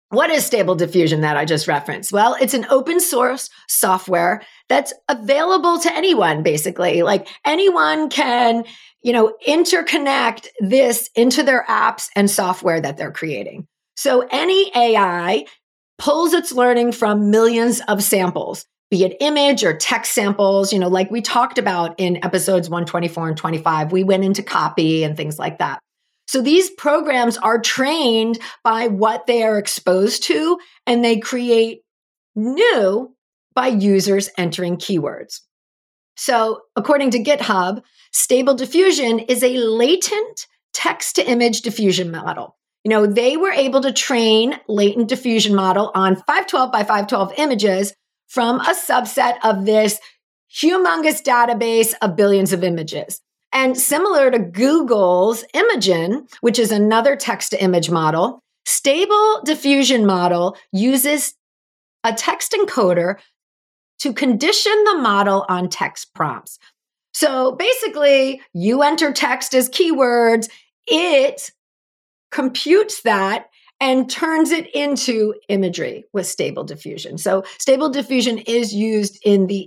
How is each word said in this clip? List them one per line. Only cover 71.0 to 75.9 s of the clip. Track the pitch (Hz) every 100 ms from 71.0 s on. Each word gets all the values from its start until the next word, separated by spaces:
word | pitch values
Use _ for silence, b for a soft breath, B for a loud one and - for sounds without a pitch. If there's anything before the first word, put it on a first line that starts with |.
| 359 285 269 - - _ _ _ _ _ _ _ -
computes | - 262 254 294 370 427 -
that | - 202 196 220 - b b -
and | 269 262 254
turns | - 320 320 320
it | 330 330 285
into | 285 277 - 226 214 - -
imagery | 202 185 175 131